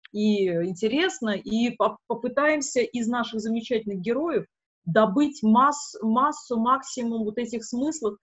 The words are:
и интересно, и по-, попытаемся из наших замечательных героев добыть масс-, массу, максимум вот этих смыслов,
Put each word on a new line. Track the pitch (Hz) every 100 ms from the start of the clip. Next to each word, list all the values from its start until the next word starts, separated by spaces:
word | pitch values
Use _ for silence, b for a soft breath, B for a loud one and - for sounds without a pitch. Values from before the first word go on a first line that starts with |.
| -
и | 208 214 208 185
интересно, | 170 175 175 214 269 370 359 220
и | 196 - 220 240 240
по-, | 214 220 -
попытаемся | 226 247 247 294 302 277 254
из | 233 247 220
наших | 240 233 220
замечательных | 220 226 226 233 214 196
героев | 180 240 330 254 170 _ _ _ 180
добыть | 214 214 185 294 -
масс-, | 214 226 277 285 - -
массу, | 220 226 285 302 - 233
максимум | 233 262 262 - 233 226 214
вот | 214
этих | 226 233 226
смыслов, | 240 285 311 214 208